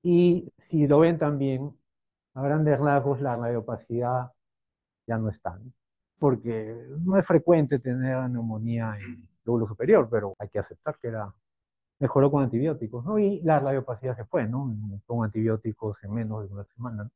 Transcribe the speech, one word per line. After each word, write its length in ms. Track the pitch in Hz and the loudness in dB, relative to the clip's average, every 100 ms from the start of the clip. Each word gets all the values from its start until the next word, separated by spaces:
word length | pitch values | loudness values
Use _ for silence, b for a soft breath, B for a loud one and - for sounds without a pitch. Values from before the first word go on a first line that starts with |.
Y 500 | 180 175 175 180 - _ | 6 6 6 4 -2 _
si 300 | _ 160 143 | _ 2 6
lo 100 | 143 | 8
ven 160 | 165 160 | 6 4
también, 600 | 147 147 135 131 143 - _ _ _ _ _ | 0 0 -2 -2 -6 -12 _ _ _ _ _
a 80 | 131 | -6
grandes 380 | 139 151 151 135 | -2 2 2 4
rasgos, 400 | 147 143 131 127 | 4 4 2 0
la 160 | 135 120 | -2 -2
radiopacidad 960 | 120 120 110 113 _ 117 120 127 123 _ _ _ _ _ _ _ - | -2 -2 -4 -10 _ -4 0 -2 -4 _ _ _ _ _ _ _ -6
ya 100 | 113 | -2
no 100 | 110 | -2
está, 280 | - - 90 | -6 -10 -12
¿no? 140 | 120 _ _ _ _ _ | -20 _ _ _ _ _
Porque 680 | 143 117 117 110 110 117 123 143 | 2 2 -2 -6 -8 -12 -12 -6
no 160 | 180 190 | 0 2
es 100 | 180 | 4
frecuente 520 | 170 165 170 139 139 | 2 6 4 4 0
tener 500 | 127 127 131 131 127 | -2 -2 -2 -2 -2
neumonía 680 | 120 113 110 113 117 113 104 | -4 -4 -4 -4 -2 -4 -8
en 40 | |
el 260 | 98 - - _ | -12 -16 -20 _
lóbulo 220 | - 120 110 | -2 0 0
superior, 400 | 110 131 208 113 | -2 4 4 4
pero 240 | 113 101 95 | -2 -2 -10
hay 120 | 104 | -8
que 80 | 104 | -6
aceptar 400 | - 87 151 147 | -8 -8 -10 -8
que 100 | 120 | -8
era, 260 | 113 101 - _ _ _ _ _ _ | -8 -10 -14 _ _ _ _ _ _
mejoró 320 | 139 143 139 | 0 4 4
con 120 | 143 | 2
antibióticos, 600 | 131 113 156 151 113 120 135 | 0 0 -2 -4 -8 -8 -4
¿no? 120 | 214 | 0
Y 220 | 202 202 | 0 0
la 180 | 165 151 | 2 2
radiopacidad 560 | 135 135 127 113 131 | 2 -2 -4 -8 -6
se 120 | 117 110 | -8 -4
fue, 200 | 180 113 | -2 -2
¿no? 280 | 127 139 107 107 101 _ | -4 -6 -6 -8 -12 _
Con 180 | 117 | -4
antibióticos 800 | 110 110 110 110 113 107 110 101 | -2 -2 -2 -2 -4 -6 -8 -8
en 80 | 98 | -8
menos 340 | 110 110 110 98 | -6 -6 -8 -10
de 80 | |
una 100 | 101 | -12
semana, 400 | - - 120 107 | -16 -14 -12 -10
¿no? 60 | 107 | -12